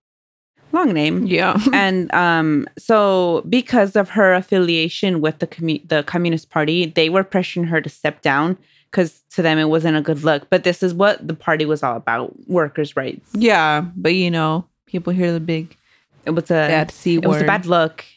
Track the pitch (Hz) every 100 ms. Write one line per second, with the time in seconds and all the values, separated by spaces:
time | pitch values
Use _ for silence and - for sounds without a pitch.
0 | _ _ _ _ _ _ - 320 330 165
1 | 151 175 208 175 185 - 220 220 196 185
2 | 170 165 175 165 160 147 - - - 220
3 | 202 190 180 165 160 240 240 247 196 208
4 | 190 208 190 185 185 190 175 165 165 -
5 | 202 175 151 156 170 - 165 147 - 156
6 | 147 180 175 160 - 165 151 170 170 165
7 | 160 185 190 190 185 - 170 165 151 -
8 | 151 147 156 139 160 185 _ _ _ -
9 | 170 - _ - 165 156 156 160 165 156
10 | 147 151 160 147 - 185 180 175 185 170
11 | 202 - 151 160 - 156 151 151 139 117
12 | 110 117 123 - - 180 151 - 147 -
13 | 131 - _ 208 226 196 156 151 180 180
14 | 165 185 175 165 156 160 - _ _ 180
15 | 170 185 175 170 160 160 165 _ _ _
16 | _ _ - 165 160 165 151 156 160 -
17 | - 170 190 185 151 202 180 175 160 -
18 | -